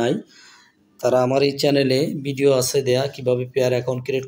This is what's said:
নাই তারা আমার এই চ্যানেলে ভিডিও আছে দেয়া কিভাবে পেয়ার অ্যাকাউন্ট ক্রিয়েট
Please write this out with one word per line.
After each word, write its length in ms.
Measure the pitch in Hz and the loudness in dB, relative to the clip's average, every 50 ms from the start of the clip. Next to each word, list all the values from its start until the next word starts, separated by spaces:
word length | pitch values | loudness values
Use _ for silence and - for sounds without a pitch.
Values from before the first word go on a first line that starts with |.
নাই 120 | 117 123 165 226 - _ - - - - - - _ _ _ _ _ _ _ - | 0 0 -2 -4 -6 _ -20 -20 -20 -20 -20 -20 _ _ _ _ _ _ _ -4
তারা 180 | - 123 123 127 127 | 0 2 2 2 2
আমার 160 | 127 131 139 139 | 2 2 2 2
এই 60 | 143 139 139 | 0 0 0
চ্যানেলে 380 | - 147 143 139 139 131 127 131 156 - - 156 131 | 0 2 2 2 2 2 2 0 0 -2 -4 -6 -6
ভিডিও 240 | 143 135 131 139 139 135 127 | -6 -2 2 2 4 4 2
আছে 160 | 123 - - 139 127 | 2 0 -2 0 0
দেয়া 160 | 127 123 127 135 131 - | 0 0 0 0 -4 -6
কিভাবে 300 | - 127 127 123 123 127 127 - | -4 -2 -2 -2 -2 -2 -4 -2
পেয়ার 180 | 135 127 127 127 | 0 0 2 0
অ্যাকাউন্ট 260 | 120 123 127 127 123 127 | -2 -2 -4 -6 -6 -6
ক্রিয়েট 200 | - 131 131 131 | -4 -4 -4 -4